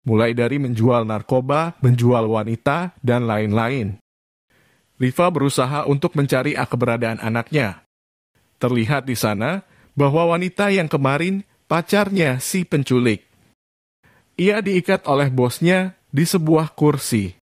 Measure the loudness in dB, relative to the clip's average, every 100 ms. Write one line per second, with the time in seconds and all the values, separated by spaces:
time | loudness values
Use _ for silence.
0 | 0 2 2 0 -2 -2 -4 0 2 2
1 | 0 -6 -2 -2 0 -2 -2 0 2 4
2 | 4 2 2 -2 -2 -2 -2 -2 -4 _
3 | 0 0 0 -2 0 0 0 -2 -6 -8
4 | _ _ _ _ _ _ _ _ _ _
5 | -2 2 0 2 0 0 -2 -2 0 0
6 | 0 -2 0 0 0 -4 -4 -2 -2 0
7 | -4 -4 -4 -4 -2 -2 -2 -6 _ _
8 | _ _ _ _ _ _ -2 0 0 -2
9 | -2 -4 -2 -2 -4 -6 _ _ _ 0
10 | 2 2 2 0 -2 -2 0 0 0 0
11 | 0 0 -2 -4 -8 _ _ -2 0 0
12 | 2 0 0 0 -4 -4 -2 -2 2 2
13 | 2 0 _ _ _ _ _ _ _ _
14 | _ _ _ -2 0 0 0 -2 0 -2
15 | 0 0 2 2 0 0 2 2 0 -8
16 | _ -2 0 0 2 2 2 2 2 2
17 | -2 -2 -2 -8